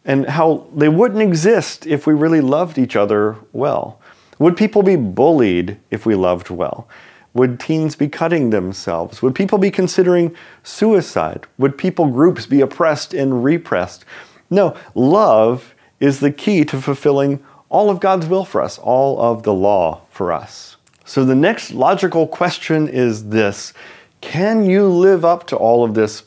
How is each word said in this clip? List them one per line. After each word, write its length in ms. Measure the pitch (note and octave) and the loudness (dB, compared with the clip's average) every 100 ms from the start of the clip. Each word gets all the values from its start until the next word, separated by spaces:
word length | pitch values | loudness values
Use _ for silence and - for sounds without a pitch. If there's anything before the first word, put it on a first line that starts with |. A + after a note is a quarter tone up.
and 220 | - C#3 C#3 | -2 -2 0
how 400 | D3 E3 D3 - C#3+ | 0 2 0 -4 0
they 140 | D3+ | 2
wouldn't 320 | D#3+ A#3+ G#3 | 4 2 2
exist 640 | G#3+ E3 F3+ A3 - - D#3+ | 0 2 2 2 0 -10 -4
if 200 | D3 - | -2 0
we 60 | |
really 300 | D3+ D#3+ E3 | 2 2 2
loved 340 | C3 D3 F3 D3+ | 2 0 -2 -2
each 180 | B2 | -2
other 420 | A2 G2+ G#2+ G#2+ A2 - | 0 0 0 0 -4 -12
well. 440 | A2+ C#3+ G2 - - _ _ _ - | -6 -4 -4 -6 -14 _ _ _ -2
Would 180 | D#3+ F3 | -2 0
people 260 | G#3+ G#3+ | -2 0
be 140 | G3 F3+ | 2 0
bullied 800 | G#2+ F2+ C#3+ D#3+ A2 F2 F2 G#2 - | -2 0 0 2 2 0 -4 -8 -10
if 120 | A2 A2+ | -6 -2
we 100 | G2+ | 0
loved 340 | F#2 F2+ - | 0 -2 -6
well? 380 | F2 E2 - - - - _ _ | -8 -8 -8 -16 -20 -20 _ _
Would 260 | A#2+ B2+ A#2+ | -2 0 -2
teens 340 | - D#3+ D#3 | -4 -2 -2
be 140 | - D3 | -2 -6
cutting 420 | - E3 E3+ B2 | -2 -2 0 0
themselves? 720 | G#2+ F#2 G2 - E2+ E2+ - | 0 -2 -8 -6 -6 -6 -4
Would 140 | C3 C3 | -4 -2
people 220 | F#3+ G#3 | -2 0
be 120 | G3 | 0
considering 640 | G3 F3+ - F3+ F3 E3+ E3 - - | 0 -4 0 2 2 0 -4 -20 -20
suicide? 840 | - - G#3+ G3+ - - D#2+ - - - | -16 -2 2 2 0 -4 -4 -6 -14 -2
Would 220 | C#3 C#3 | -2 0
people 280 | F#3 F3+ D3+ | -4 0 0
groups 380 | B2 E3+ - | 4 2 2
be 160 | - C#3 | 0 0
oppressed 540 | C3+ - E3 D3 - | 0 0 0 0 -4
and 300 | D#3+ C3+ B2+ | -4 -2 0
repressed? 600 | B2+ E3 E3 F#2 F2+ - - - - _ - | 0 -2 -2 -4 -4 -10 -20 -20 -20 _ -2
No, 260 | F3+ F3 - - | 0 0 -2 -10
love 800 | - C3 F#3+ G#3 A2 A2 B2+ - _ _ - | 0 2 4 4 4 4 0 -8 _ _ -2
is 180 | C#3+ C3+ | -2 2
the 140 | D3 | -2
key 320 | C#3+ - G3 | -2 -2 0
to 160 | D3 C3+ | 0 -2
fulfilling 640 | C#3 C#3 D3+ C#3 C#3 C#3 - _ - | -4 -2 0 0 0 -4 -8 _ -4
all 220 | E3+ G#3 | 0 0
of 100 | F#3 | 0
God's 260 | G3 F#3+ D#3+ | 0 -2 0
will 180 | F#3 | -4
for 160 | F3+ F#2+ | -2 -4
us, 160 | C#2 - | -4 -6
all 420 | - B2+ C#3 C3+ | -2 0 0 0
of 240 | A#2 A2 | -2 -2
the 100 | G#2+ | -2
law 460 | F#2+ G2 G2+ E2 - _ | 0 2 2 0 -4 _
for 220 | - F2+ | -8 -4
us. 440 | D#2+ - - - - _ _ | -4 -8 -20 -20 -20 _ _
So 200 | - - | -8 0
the 120 | C3 C3 | 2 2
next 360 | E3+ A3+ - | 2 -2 -8
logical 540 | A#2 C#3 F#3 F#3 E3 D#3 | -2 0 0 0 -2 -2
question 640 | - F3 - - D#3+ D3+ | -2 -4 -4 -4 -2 -2
is 400 | B2+ B2 G#2+ G#2+ | 0 -2 -2 -4
this: 440 | A2 G#2 G2+ - - - - _ _ | -2 0 -4 -14 -20 -20 -20 _ _
can 440 | - D3+ G3+ A3 | -10 -4 0 2
you 240 | G3 F#3+ G3+ | 2 4 4
live 360 | F3 F#3+ F#3 | 4 4 4
up 220 | E3+ E3+ - | 2 0 -2
to 80 | A#2+ | -2
all 280 | A2+ A#2+ | 2 4
of 100 | A#2 | 2
this 280 | G#2+ G#2+ - | 2 -2 -2